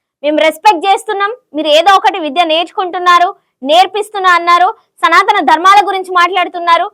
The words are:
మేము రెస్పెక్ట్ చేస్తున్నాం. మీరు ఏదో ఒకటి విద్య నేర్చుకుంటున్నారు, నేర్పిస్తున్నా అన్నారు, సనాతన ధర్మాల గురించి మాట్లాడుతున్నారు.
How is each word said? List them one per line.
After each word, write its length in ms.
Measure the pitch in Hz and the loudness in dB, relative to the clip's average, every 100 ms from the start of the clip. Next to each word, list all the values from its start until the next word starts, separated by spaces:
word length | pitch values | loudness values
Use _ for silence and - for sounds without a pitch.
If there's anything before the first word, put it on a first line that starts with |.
| _ _ | _ _
మేము 160 | 285 311 | -4 0
రెస్పెక్ట్ 480 | 320 311 427 349 381 | 0 0 0 0 0
చేస్తున్నాం. 500 | 403 - 392 403 494 _ | -2 -4 -6 -6 -8 _
మీరు 140 | 285 311 | -6 0
ఏదో 280 | 571 392 381 | 0 2 2
ఒకటి 220 | 381 381 | 0 -4
విద్య 260 | 302 277 | -4 -2
నేర్చుకుంటున్నారు, 920 | 339 320 349 - 370 359 359 349 359 392 _ _ | 0 -2 -4 -6 -6 -2 2 2 2 -4 _ _
నేర్పిస్తున్నా 680 | 262 320 381 415 427 403 370 | 0 2 2 -2 -8 -2 0
అన్నారు, 420 | 349 339 349 370 427 _ _ | 0 2 2 2 -2 _ _
సనాతన 380 | 330 339 392 415 | 0 2 2 0
ధర్మాల 460 | 302 320 370 403 392 | 0 2 4 4 2
గురించి 240 | 381 370 | -2 -4
మాట్లాడుతున్నారు. 800 | 359 349 359 339 359 339 339 381 | 0 0 0 -4 -4 -2 0 -2